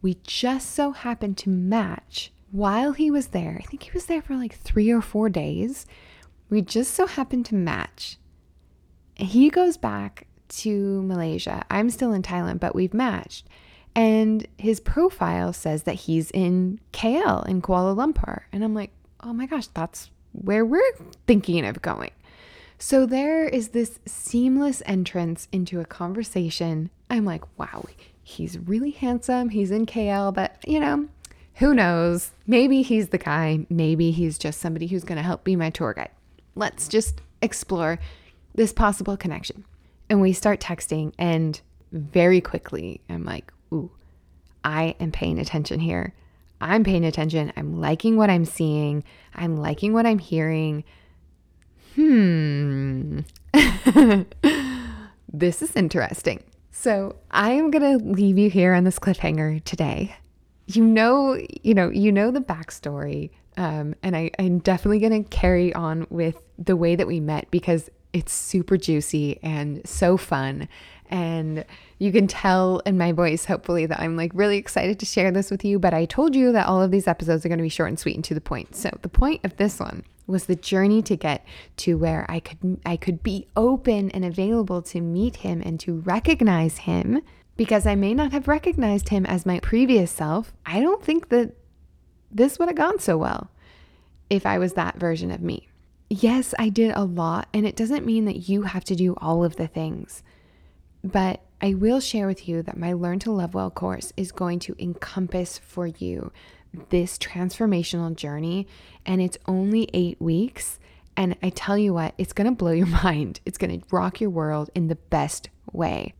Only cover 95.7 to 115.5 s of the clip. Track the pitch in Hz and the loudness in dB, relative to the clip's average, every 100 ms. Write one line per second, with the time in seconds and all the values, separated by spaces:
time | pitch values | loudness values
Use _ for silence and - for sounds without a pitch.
95.7 | _ _ _ _ 202 226 254 254 - 226 | _ _ _ _ 0 2 2 0 -2 -2
96.7 | 208 226 - 196 175 165 165 - 214 208 | 2 2 2 -2 -2 -2 -2 -4 -2 -2
97.7 | - 226 285 233 226 214 - 180 196 202 | -2 -2 -2 0 0 0 -2 -2 -2 0
98.7 | 185 - 180 180 180 160 165 175 160 160 | -6 -4 0 0 0 0 2 2 0 -8
99.7 | - 160 - - - - _ _ _ _ | -6 -6 -8 -12 -18 -20 _ _ _ _
100.7 | _ _ _ 185 196 190 - _ _ 202 | _ _ _ -4 0 0 -2 _ _ -2
101.7 | 190 208 254 262 226 196 190 - 165 165 | 2 2 2 0 -2 -2 -4 -4 -6 -6
102.7 | - 170 180 175 180 226 208 170 190 185 | -6 -4 -2 -2 -2 -2 -2 -2 -4 -6
103.7 | - 180 185 - - 185 - 180 175 - | -4 -6 -6 -10 -8 -8 -4 -4 -4 -6
104.7 | 185 175 170 - - 185 185 175 - - | -8 -8 -8 -8 -6 -4 -4 -6 -10 -14
105.7 | - 175 160 90 85 - - - - _ | -8 -8 -6 -8 -8 -10 -14 -20 -20 _
106.7 | - - 180 175 - - 180 180 - 220 | -20 -2 -2 -2 -6 -10 -6 -6 -2 0
107.7 | 180 170 175 165 160 147 147 160 180 196 | 0 -2 -4 -6 -6 -8 -6 -4 -4 -8
108.7 | - - - - 185 180 - - 185 196 | -14 -20 -18 -4 0 0 -4 -4 -2 2
109.7 | 220 226 - 175 - 165 165 233 - - | 0 0 0 -2 -2 -2 0 0 -4 -12
110.7 | - - - - - 185 175 185 - - | -12 -18 -20 -14 -4 -2 -2 -4 -4 -2
111.7 | 202 208 170 160 - 185 - 208 254 175 | 0 2 0 -4 -6 -8 0 0 0 0
112.7 | 165 185 165 185 151 135 - - - 180 | 2 4 4 2 0 -2 -6 -10 -6 -4
113.7 | 175 - 185 185 185 214 170 156 151 151 | -6 -4 -2 -2 -2 -2 -2 -2 -2 -4
114.7 | - 165 160 - 156 151 - - | -2 -2 -4 -2 -2 -2 -6 -14